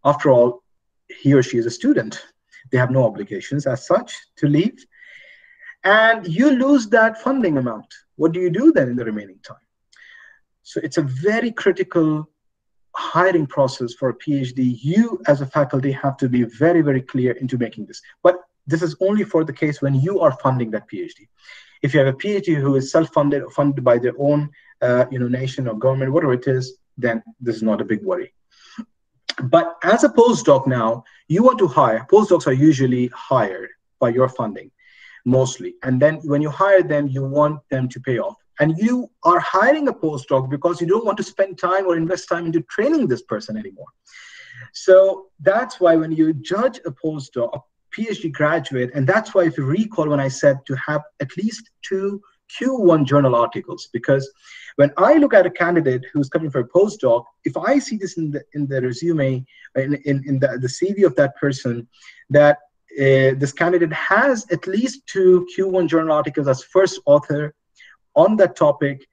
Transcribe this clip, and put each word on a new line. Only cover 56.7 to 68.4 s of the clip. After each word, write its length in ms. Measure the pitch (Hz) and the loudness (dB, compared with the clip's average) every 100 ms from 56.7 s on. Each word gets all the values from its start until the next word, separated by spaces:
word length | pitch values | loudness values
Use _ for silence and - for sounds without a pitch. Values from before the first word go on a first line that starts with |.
| 180 208 202 127 117 - _ | 2 0 0 0 0 -2 _
if 100 | 147 147 | -8 -4
I 220 | 190 277 | 0 0
see 180 | - 214 | 0 -8
this 180 | 185 - | -8 -6
in 140 | 156 | -6
the, 120 | 143 - | -8 -10
in 140 | 147 139 | -8 -4
the 140 | 135 | -4
resume, 640 | 127 120 165 160 135 127 131 _ - 135 | -4 -4 -4 -2 -2 -4 -8 _ -8 -6
in, 180 | 135 143 | -4 -4
in, 180 | 143 139 135 | -2 -4 -2
in 120 | 135 | -2
the, 200 | 139 123 | -2 -2
the 100 | 127 | -8
C 240 | - 190 | -4 -4
V 120 | 202 | 2
of 120 | 185 - | 0 2
that 200 | 135 - | -2 0
person, 500 | 143 135 123 120 117 _ - - _ | -4 -4 -6 -6 -10 _ -20 -20 _
that, 280 | 143 147 147 _ _ _ - | 4 6 4 _ _ _ -2
uh, 340 | 135 135 135 131 | 2 4 4 0
this 100 | 139 | -4
candidate 400 | - 170 180 165 | -2 0 2 0
has 540 | 156 - 202 277 233 - | -2 0 2 2 0 -4
at 160 | 170 - | -8 -4
least 400 | 202 254 - - | -4 -4 -8 -8
two 400 | 196 185 180 180 | 2 4 4 2
Q 140 | - 190 | -4 -2
one 200 | 185 165 | 0 0
journal 240 | 165 160 | 0 2
articles 360 | 151 147 151 139 | 0 0 -2 -2
as 140 | 131 | -2
first 380 | - 185 190 190 - | 0 2 2 0 2
author 480 | 190 - 147 151 _ _ _ - _ _ | 2 2 -6 -6 _ _ _ -20 _ _
on 220 | 147 185 | 2 4
that 200 | 214 | 4